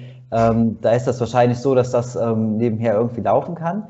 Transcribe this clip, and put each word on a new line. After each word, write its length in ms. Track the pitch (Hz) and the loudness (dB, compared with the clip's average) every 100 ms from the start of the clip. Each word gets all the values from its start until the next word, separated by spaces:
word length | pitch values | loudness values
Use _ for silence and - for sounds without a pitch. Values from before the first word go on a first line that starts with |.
| - - - | -18 -20 -6
ähm, 460 | 113 113 113 113 101 | 0 2 4 0 0
da 100 | 110 | 0
ist 160 | 120 127 | 0 0
das 140 | - | -2
wahrscheinlich 380 | 113 127 123 120 | 0 2 2 2
so, 160 | 139 | 2
dass 160 | 127 123 | 2 2
das, 240 | 123 123 - | 0 -2 -4
ähm, 400 | 117 110 110 107 | -2 0 0 0
nebenher 380 | 117 107 117 | -2 0 0
irgendwie 260 | 104 120 117 | 0 0 -2
laufen 340 | 98 120 151 | 0 0 0
kann. 300 | 170 165 202 208 | -6 -6 -6 -8